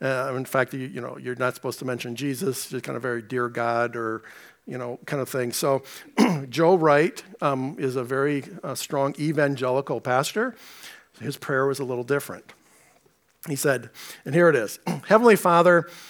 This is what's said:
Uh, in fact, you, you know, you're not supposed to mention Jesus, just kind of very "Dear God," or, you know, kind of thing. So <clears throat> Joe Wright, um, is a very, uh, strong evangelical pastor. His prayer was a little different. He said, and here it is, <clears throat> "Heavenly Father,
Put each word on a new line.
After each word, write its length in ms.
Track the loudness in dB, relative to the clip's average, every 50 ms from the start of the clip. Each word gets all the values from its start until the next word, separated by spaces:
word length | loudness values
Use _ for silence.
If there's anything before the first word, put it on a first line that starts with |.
Uh, 320 | -2 -2 -2 -2 -2 -4 -4
in 80 | -6 -6
fact, 280 | 0 2 0 2 0 -2
you, 120 | -8 -8
you 140 | -8 -10 -10
know, 180 | -10 -10 -12 -10
you're 160 | -8 -8 -4
not 220 | -2 -2 -2 -2
supposed 240 | -4 -6 -8 -8 -6
to 40 | -6
mention 300 | -6 -6 -6 -6 -8 -8
Jesus, 540 | -6 -4 -4 -4 -2 -2 -4 -4 -4 -8 -8
just 160 | -8 -10 -8
kind 100 | -8 -8
of 80 | -6
very 180 | -4 -4 -4 -6
"Dear 280 | -6 -6 -4 -2 -2 -2
God," 480 | -2 -2 -2 0 0 0 0 -2 -2
or, 260 | -4 -6 -6 -6 -6 -10 -16 -20 -20 -20 -20 _ _ -14
you 140 | -12 -10 -10
know, 220 | -10 -10 -12 -12 -8
kind 160 | -6 -4 -4
of 80 | -4 -4
thing. 220 | -2 -4 -2 -2
So 320 | -2 -2 0 0 0 0 -2 -6 -18 -20 -16 -8 -2
<clears throat> 320 | 0 0 2 0 -2 -4 -6
Joe 280 | 0 2 4 6 6
Wright, 440 | 6 6 6 6 6 4 2 -2 -8 -18 -16 -8 -2
um, 340 | -2 0 0 0 -4 -6 -6 -4
is 160 | -4 -4 -2
a 80 | -4 -4
very, 400 | -2 -2 0 0 0 0 -2 -4 -8 -14 -12
uh, 140 | -10 -10 -8
strong 400 | -8 -8 -4 -2 -2 -2 -2 -2 -2
evangelical 840 | -2 0 2 2 2 2 2 0 0 0 0 0 0 -2 -6 -4
pastor. 540 | -2 0 2 2 0 0 -2 -2 -4 -4 -6 -10 -20 -20 -20 -20 -20 -20 -20 -20 _ _ _ -10
His 160 | -8 -8 -8
prayer 300 | -8 -6 -2 0 0 2
was 140 | 0 0 -2
a 40 | -4
little 200 | -6 -4 -4 -2
different. 480 | 0 0 -2 -2 -6 -14 -16 -16 -20 -20 _ _ _ _ _ _ _ _ _ _ _ _ _ _ _ _ -14 -8 -6
He 80 | -4
said, 340 | 0 2 2 0 0 -2 -10 _ -20 -18 -18 -18 -14 -6
and 120 | 0 4
here 120 | 6 6 6
it 60 | 6
is, 240 | 4 2 -2 -8 -8
<clears throat> 260 | -6 -6 -6 -4 2 4
"Heavenly 260 | 6 8 8 8 6
Father, 540 | 6 6 4 6 8 8 8 6 6 4 0 -10 -20 -20 -20